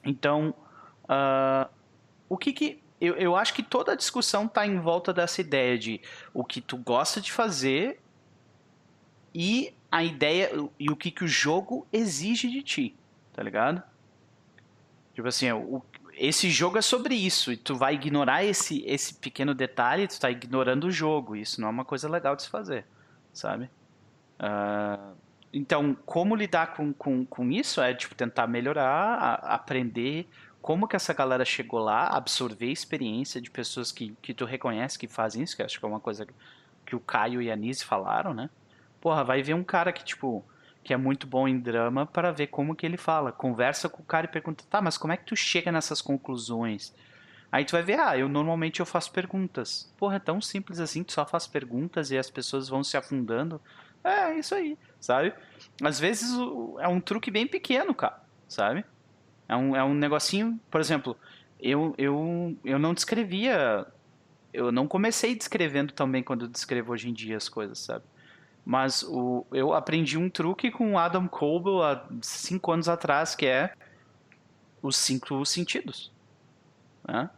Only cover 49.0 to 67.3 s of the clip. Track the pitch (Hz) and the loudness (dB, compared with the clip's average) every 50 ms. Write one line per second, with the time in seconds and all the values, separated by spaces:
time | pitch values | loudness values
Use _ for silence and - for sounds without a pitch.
49 | - - - 185 185 - - 190 190 180 - 135 113 - - - - - _ _ | -2 0 -4 -4 -4 -2 -2 -2 -2 -2 -4 -6 -6 -4 -6 -8 -10 -12 _ _
50 | 202 202 196 196 - - 165 208 - - - 196 196 - 175 170 165 151 - 156 | 0 0 0 -2 -2 -2 -2 -2 -4 -4 -6 -6 -6 -6 -6 -6 -4 -4 -4 -6
51 | 185 - - 156 147 - - 170 - - - 147 131 123 117 123 156 180 - 170 | -6 -2 -2 -2 0 0 0 -2 -2 -2 -4 -4 -4 -2 -4 -2 -2 -2 -2 -4
52 | 151 135 135 131 131 - _ 135 123 - - 139 135 131 135 135 139 - - 139 | -2 0 0 -2 -2 -2 _ -8 -6 -4 -4 -4 -4 -2 -2 -2 -2 0 -2 -2
53 | - - 139 131 120 107 113 120 147 165 165 151 _ - - - - - _ _ | -2 0 -4 -2 0 0 0 -2 -2 -2 -6 -10 _ -18 -20 -20 -20 -20 _ _
54 | - 359 392 415 381 330 320 311 302 - 392 403 339 302 311 _ - - _ _ | 0 0 2 2 2 0 -2 -2 -4 -2 -2 -2 -2 -4 -6 _ -12 -20 _ _
55 | - - 123 131 156 196 - - - - - - - - _ - 139 147 151 131 | 0 2 4 4 4 2 -2 -6 -20 -20 -20 -20 -20 -20 _ 0 0 0 2 4
56 | 151 185 226 214 233 240 247 247 247 247 147 120 113 - - - 160 180 180 180 | 2 2 2 2 -2 -2 0 0 -2 -2 -4 -6 -8 -8 -6 -2 0 2 2 2
57 | - - 208 220 - 247 196 214 233 285 - - - - 254 262 - 392 269 - | 0 0 -4 -2 -2 0 0 0 0 2 -2 -4 0 0 2 2 2 0 0 0
58 | - - - - _ _ _ _ _ _ - - 101 104 127 185 214 - _ _ | 0 -2 -2 -6 _ _ _ _ _ _ 0 2 2 2 2 0 -6 -8 _ _
59 | _ _ _ _ _ _ _ _ _ - 113 123 131 135 135 135 131 135 143 147 | _ _ _ _ _ _ _ _ _ -2 0 0 2 2 2 4 4 4 4 2
60 | 147 147 147 151 - - 190 196 220 233 233 226 _ _ - 160 156 135 160 143 | 2 2 2 2 2 0 0 0 0 0 -2 -4 _ _ 0 0 2 2 0 0
61 | 131 131 113 _ - - - - - _ _ - - 123 139 147 160 160 - - | 0 -4 -8 _ -12 -20 -20 -20 -20 _ _ -4 0 2 2 2 2 0 0 0
62 | 139 139 143 147 160 170 170 175 175 170 151 - - 127 135 139 147 160 175 170 | 0 2 2 2 0 0 0 -2 -2 -4 -4 -6 -2 0 2 2 4 2 2 0
63 | - - 226 220 226 190 180 190 220 262 240 170 139 120 107 98 92 - - - | 0 0 0 0 0 0 -2 0 0 2 2 4 4 4 2 2 0 -6 -14 -20
64 | _ _ _ _ _ _ _ _ _ _ - 127 123 123 117 127 135 147 - 185 | _ _ _ _ _ _ _ _ _ _ -4 0 0 2 4 2 2 2 2 2
65 | 208 226 220 - - 226 247 220 - - - 180 170 151 139 143 143 147 - - | 2 2 2 2 0 0 0 -2 -4 -4 0 0 0 2 2 0 -2 -2 -2 -2
66 | 143 131 131 131 123 - 131 117 120 117 120 - - - 131 123 113 117 120 113 | 0 0 2 0 0 -2 -4 -4 -4 -6 -8 -10 -4 -2 -2 -2 -2 -2 -6 -4
67 | 110 120 117 107 110 110 | -4 -6 -6 -6 -6 -6